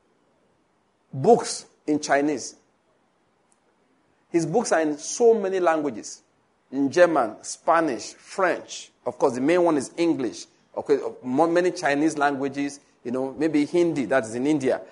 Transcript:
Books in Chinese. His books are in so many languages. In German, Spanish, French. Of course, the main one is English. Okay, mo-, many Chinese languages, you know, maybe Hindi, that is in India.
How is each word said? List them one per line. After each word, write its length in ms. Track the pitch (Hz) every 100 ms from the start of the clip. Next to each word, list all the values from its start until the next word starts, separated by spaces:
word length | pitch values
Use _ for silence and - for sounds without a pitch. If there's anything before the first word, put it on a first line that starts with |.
| _ _ _ _ _ _ _ _ _ _ _
Books 540 | 135 170 226 - - - _ -
in 140 | 151
Chinese. 560 | 156 143 147 131 - - _ _ _ _ _ _ _ _ _ _ _ _ _ _ _ _ _
His 140 | 170
books 280 | 156 208 233
are 80 | 170
in 180 | 151 147
so 360 | - - 233
many 260 | 226 196 190
languages. 600 | 175 160 147 104 - - _ _ _ _ _
In 180 | 131 139
German, 460 | 165 170 151 110 -
Spanish, 720 | - - - 165 160 110 -
French. 760 | - - - 180 135 - - - _ 123
Of 100 | -
course, 160 | 151
the 60 | 123
main 220 | 139 180
one 140 | 175 147
is 160 | 113 -
English. 500 | 170 135 117 85 - _ _ -
Okay, 220 | 131 135 117 -
mo-, 240 | 127 131 170
many 240 | 170 180
Chinese 480 | 175 151 143 156 151
languages, 640 | 143 135 139 139 143 - _ _
you 80 | 120
know, 220 | 127 135 131
maybe 260 | 160 147
Hindi, 400 | 143 175 170 143 113
that 180 | 135
is 100 | 113
in 120 | 120 139
India. 340 | 151 131 95 -